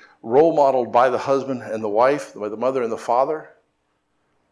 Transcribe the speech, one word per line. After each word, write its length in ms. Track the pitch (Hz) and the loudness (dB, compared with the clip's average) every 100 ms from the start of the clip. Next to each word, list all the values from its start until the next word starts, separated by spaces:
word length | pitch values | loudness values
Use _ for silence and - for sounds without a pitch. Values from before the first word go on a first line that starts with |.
| _ _ | _ _
role 320 | 113 127 165 | 0 4 4
modeled 380 | 156 139 131 113 | 4 2 2 2
by 180 | 120 131 | 2 2
the 80 | 117 | 2
husband 440 | 135 135 127 123 | 0 -2 -2 -8
and 200 | 107 110 | -8 -8
the 60 | 110 | -2
wife, 460 | 104 127 147 - | 2 2 2 -6
by 140 | - 104 | -10 -10
the 80 | 110 | -4
mother 260 | 123 135 | -2 -2
and 100 | 113 | -4
the 40 | 107 | -6
father. 540 | - 120 143 156 151 _ _ _ _ _ _ _ _ _ _ | -2 0 0 -4 -12 _ _ _ _ _ _ _ _ _ _